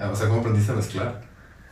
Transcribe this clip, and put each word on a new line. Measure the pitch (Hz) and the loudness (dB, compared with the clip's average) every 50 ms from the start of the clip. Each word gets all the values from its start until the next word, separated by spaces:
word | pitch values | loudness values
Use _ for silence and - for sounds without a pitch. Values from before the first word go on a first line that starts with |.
| 101 | -4
o | 101 92 | -4 -2
sea, | 101 107 | 0 2
cómo | 104 107 117 | 2 2 2
aprendiste | 113 110 107 104 104 104 | 2 2 2 4 2 2
a | - | 2
mezclar? | 101 101 - - - 113 - - - - - - - - - - - - - | 0 -2 -2 -4 -4 -4 -4 -6 -8 -14 -18 -20 -20 -20 -20 -20 -20 -20 -14